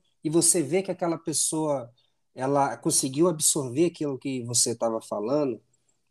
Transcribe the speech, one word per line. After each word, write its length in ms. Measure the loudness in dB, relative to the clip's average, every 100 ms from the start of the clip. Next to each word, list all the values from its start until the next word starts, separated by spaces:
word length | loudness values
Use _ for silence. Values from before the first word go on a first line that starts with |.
| _ _
e 60 | 0
você 320 | 4 4 4
vê 200 | 2 0
que 100 | -2
aquela 260 | -2 -4 -4
pessoa, 720 | -4 -2 -2 0 0 -2 -6 _ _ _ _ -6
ela 400 | 0 2 2 0
conseguiu 540 | -2 0 0 2 2
absorver 560 | 2 0 0 0 0 0
aquilo 320 | 0 -4 -4
que 260 | -6 -6
você 320 | -2 0 0 0
tava 240 | -2 -2
falando 600 | -4 -6 0 0 0 -4 _ _ _ _ _